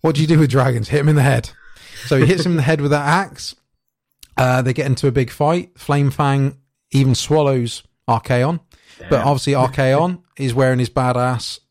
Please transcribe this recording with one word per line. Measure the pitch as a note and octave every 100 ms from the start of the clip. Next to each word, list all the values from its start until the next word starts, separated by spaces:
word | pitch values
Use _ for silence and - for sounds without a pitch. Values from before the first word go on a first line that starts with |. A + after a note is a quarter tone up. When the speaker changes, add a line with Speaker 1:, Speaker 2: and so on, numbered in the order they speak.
Speaker 1:
What | D#3+
do | D3
you | D#3
do | D#3+
with | D3
dragons? | C3+ C3 A#2+ G#2+
Hit | D3
him | D3
in | D3+
the |
head. | C3+ B2 - - - - - - -
So | C#3
he |
hits | C3 F#3 F3
him |
in | E3
the |
head | C3 D#3+
with | C#3+
that | D3 C#3+
axe. | E3+ G3 - - - _ _ _ _ _ _ - -
Uh, | B2+ B2+
they | B2+
get | C3 C#3
into | B2+ C#3
a |
big | B2+ B2
fight. | - D3+ F3 F3
Flamefang | _ - D3 C#3+ - C#3+ C#3 C3+ - _ _ _
even | C3+ C3+
swallows | B2 - D3+ C#3+ C3+ A#2 - _ _ -
Archaon. | A2+ - B2 C3+ E3+ _ _ _ -
But | - C3+
Speaker 2:
Damn. | C3+
Speaker 1:
obviously | C#3 -
Archaon | C#3 C3 C3 C3 C#3 F3 F3 _
Speaker 2:
<laughs> | -
Speaker 1:
is | C#3
wearing | A#2+ C3 B2+
his | A#2+
badass | - B2+ B2 B2 A#2+ - - _